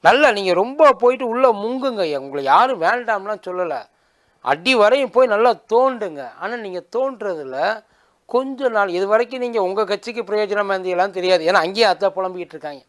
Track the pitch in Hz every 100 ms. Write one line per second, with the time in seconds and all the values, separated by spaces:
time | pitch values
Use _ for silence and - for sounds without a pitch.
0 | 160 240 294 208 190 175 220 285 302 254
1 | 247 254 247 233 262 208 214 262 262 226
2 | 165 143 139 143 139 156 254 226 165 240
3 | 226 214 196 208 - 180 180 143 - _
4 | _ _ _ _ 123 147 180 254 208 262
5 | 254 240 254 208 240 226 _ 226 262 247
6 | 208 147 127 - 196 240 208 180 - 233
7 | 269 247 208 165 135 131 175 220 _ _
8 | _ _ _ 240 269 262 262 220 202 175
9 | 196 220 240 254 247 226 185 196 202 202
10 | - 233 196 214 214 208 202 196 185 180
11 | 196 185 180 180 160 190 165 196 220 175
12 | 196 190 185 180 170 160 151 139